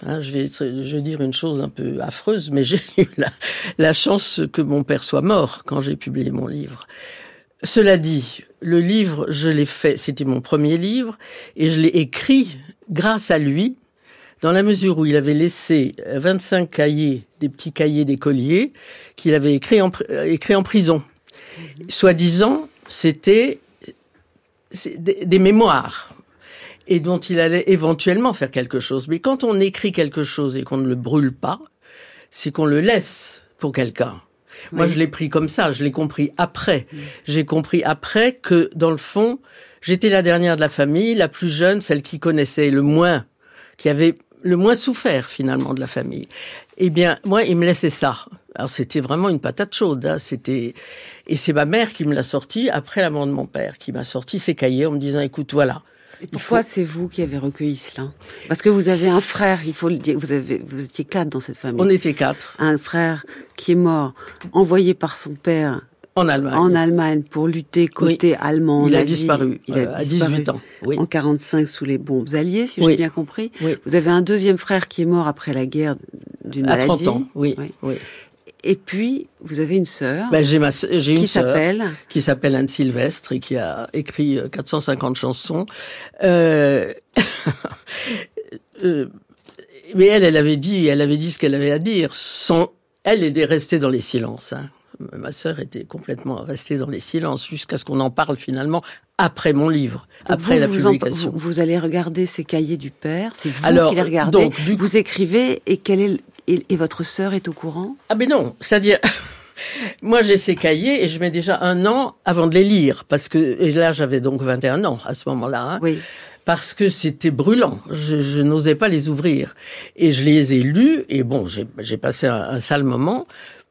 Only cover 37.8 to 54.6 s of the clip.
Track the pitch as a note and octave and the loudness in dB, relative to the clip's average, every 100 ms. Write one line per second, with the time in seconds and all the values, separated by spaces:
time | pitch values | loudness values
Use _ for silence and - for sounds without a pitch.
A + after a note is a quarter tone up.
37.8 | - D3+ - G#3+ A#3+ B3+ - F3 E3 D#3+ | 0 -4 -2 0 0 0 2 2 2 0
38.8 | E3 D#3 - G3+ A3 C4 _ - - _ | 0 0 -4 0 0 -2 _ -20 -20 _
39.8 | - F3+ G#3+ G3 F3 E3+ F3 D#3+ D3+ - | -2 2 4 4 4 4 4 2 0 2
40.8 | C#3+ D#3 A3+ A3+ D#3+ - E3+ D3+ F3 G3+ | 2 2 2 2 0 0 -4 2 2 2
41.8 | - D3 - D#3 E3+ D#3 C#3 - D3 C#3 | 0 -2 -4 -4 0 0 0 0 2 4
42.8 | C#3+ D3+ F3 D3 - _ _ - - - | 4 4 4 2 -4 _ _ -20 -20 -4
43.8 | D#3 D3 E3 E3 _ _ F3+ F3 G3+ A#3+ | 0 2 2 0 _ _ 0 2 4 2
44.8 | C4+ B3 B3 C#3 B2 - C3 C3 C3+ C3 | 0 -2 0 -2 -4 -4 -2 -2 -2 -6
45.8 | B2 - B2+ B2+ - - - - - - | -6 -6 -8 -8 -12 -16 -18 -18 -12 -2
46.8 | F#3 D#3+ F3 D#3+ G3+ G3+ A3 E3+ E3+ E3+ | 0 2 2 0 0 0 2 2 2 2
47.8 | E3 - C#3 A2+ - - _ - B2 - | 0 0 -2 -2 -12 -20 _ -10 -8 -6
48.8 | B2 D3+ B2+ D#3 G3 D#3 C3 B2+ G3+ - | -4 -4 -2 0 0 -2 -4 -4 -4 -2
49.8 | F#3+ C3+ D3 D#3 - B2+ - C3 A#2+ - | -2 -2 -4 -4 -6 -8 -6 -6 -6 -10
50.8 | - - - - - D#3 - D3 D3 G#3+ | -20 -20 -20 -14 -6 -4 -2 0 2 0
51.8 | A3+ - D3+ C#3 B2+ C#3 - A3 B3 D3 | -2 -2 -2 -2 -2 -6 -6 -4 -2 -2
52.8 | C#3+ G#3 F3 D3+ C#3+ C#3 - C#3+ - - | -4 -2 -2 -2 -4 -4 -6 -6 -8 -10
53.8 | - A#2+ B2 C3 - G3 - D3+ | -12 -10 -8 -10 -8 -6 -4 -2